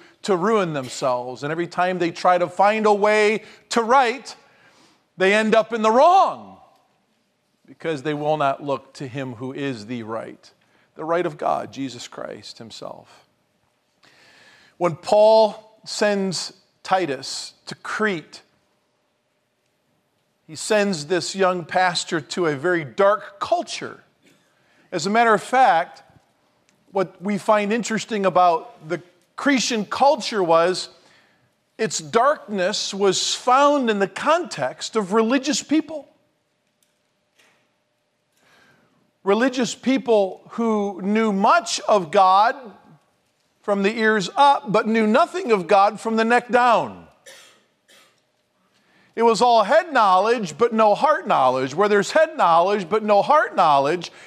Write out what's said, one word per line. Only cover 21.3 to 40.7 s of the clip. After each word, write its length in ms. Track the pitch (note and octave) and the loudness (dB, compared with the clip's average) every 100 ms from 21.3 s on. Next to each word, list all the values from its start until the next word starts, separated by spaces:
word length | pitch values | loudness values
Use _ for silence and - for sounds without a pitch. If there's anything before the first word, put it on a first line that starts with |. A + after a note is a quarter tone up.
young 300 | F#3+ F#3 F3+ | -2 -2 -2
pastor 560 | D#3+ F#3 F#3 E3+ - E3 | -4 -2 0 -2 -6 -6
to 260 | - - E3 | -6 -4 -2
a 80 | |
very 300 | C#3 E3 F3 | -2 -2 -2
dark 560 | C#3+ A2 G3+ G#3 - - | -4 0 2 2 -4 -12
culture. 640 | - F4 - - C3 - _ _ _ _ _ _ _ _ _ | -4 -4 -4 -12 -14 -16 _ _ _ _ _ _ _ _ _
As 120 | F3+ | -8
a 60 | E3+ | -2
matter 240 | A3 A#3 | 2 4
of 80 | G#3 | 2
fact, 640 | - C4 A#3+ E3 F3 - _ _ _ _ _ _ _ _ _ | 2 2 4 2 -2 -10 _ _ _ _ _ _ _ _ _
what 280 | G3 F#3+ - | -4 -4 -6
we 180 | F#3+ G3+ | -8 -4
find 340 | - G#3+ G3+ | 0 0 0
interesting 520 | A#3 G3 A3 - A3 | -2 -2 -6 -4 -2
about 640 | F#3+ E3+ F3+ E3 - - D#3 | 0 4 4 2 -4 -18 -10
the 140 | E3+ - _ _ | -10 -10 _ _
Cretan 520 | - C#4 C4 - A#3 G3 | -6 -2 0 0 -4 -6
culture 580 | - C4+ D4 - A3 | 0 2 2 -2 -2
was 460 | F3 E3 E3+ F3+ - - _ _ _ _ _ _ _ - | 2 2 2 -2 -10 -18 _ _ _ _ _ _ _ -6
its 240 | A3 - | -6 -6
darkness 920 | D3+ G#3+ C4 D4+ - G#3 F3+ G#3 - | -2 0 2 0 -6 -4 -2 -4 -8
was 440 | G3 G3 F3 - - | -2 0 0 -4 -4
found 520 | - B3+ C#4+ D4 A#3+ | 0 4 4 2 0
in 120 | G#3 | -2
the 80 | G3 | -2
context 880 | - B3+ E4+ C4+ - C3 - - A3+ | -2 -2 -2 -2 -6 -8 -8 -8 -6
of 160 | F3+ | -2
religious 500 | A3 A3 C4+ C#4 A#3+ | 0 0 0 -2 -6
people. 460 | - D#4 D#4 D#4 - _ _ _ _ _ _ _ _ _ _ _ _ _ _ _ _ _ _ _ _ _ _ _ _ _ _ _ _ _ _ _ | -2 -2 -2 -10 -16 _ _ _ _ _ _ _ _ _ _ _ _ _ _ _ _ _ _ _ _ _ _ _ _ _ _ _ _ _ _ _
Religious 540 | F#3+ G#3 C4 B3+ A3+ - | 0 2 2 0 -4 -4
people 640 | A#3+ C4 - G#3+ F#3+ - - | -2 -2 2 0 0 -6 -12
who 460 | - A#3 | -4 -2